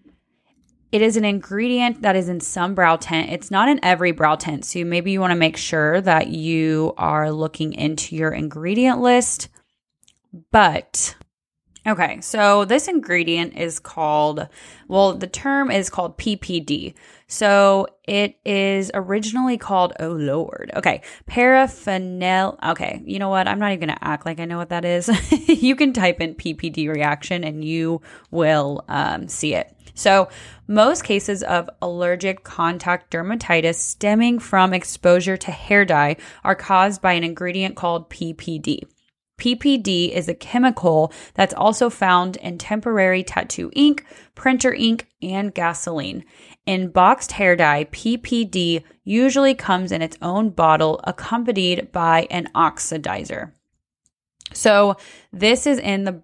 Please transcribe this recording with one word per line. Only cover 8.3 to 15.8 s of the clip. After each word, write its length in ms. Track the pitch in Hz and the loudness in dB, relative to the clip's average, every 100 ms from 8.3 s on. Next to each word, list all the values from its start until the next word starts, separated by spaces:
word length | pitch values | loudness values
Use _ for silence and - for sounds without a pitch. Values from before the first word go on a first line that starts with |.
ingredient 720 | - 151 151 175 214 254 247 | -4 -8 -8 -4 2 2 2
list. 480 | 247 247 240 - - _ _ _ _ _ _ _ _ 170 - | 4 4 2 -4 -10 _ _ _ _ _ _ _ _ -20 0
But, 640 | 220 180 - - - - - _ _ _ _ _ _ 214 | 4 4 2 -6 -6 -6 -8 _ _ _ _ _ _ -4
okay, 360 | 190 160 - | 0 -2 -4
so 420 | - 214 202 202 | -6 2 4 4
this 240 | 196 277 392 | 4 0 2
ingredient 680 | 339 - 175 165 170 165 175 | -2 0 0 0 0 -2 -4
is 220 | 170 - | -8 -8
called, 680 | - 165 151 151 151 151 151 - - - - | -12 -4 0 2 0 -2 -10 -14 -20 -20 -2
well, 300 | 190 196 185 | 2 2 2
the 100 | 190 | -8
term 440 | - 277 277 269 | -6 -2 0 0
is 180 | 196 | -2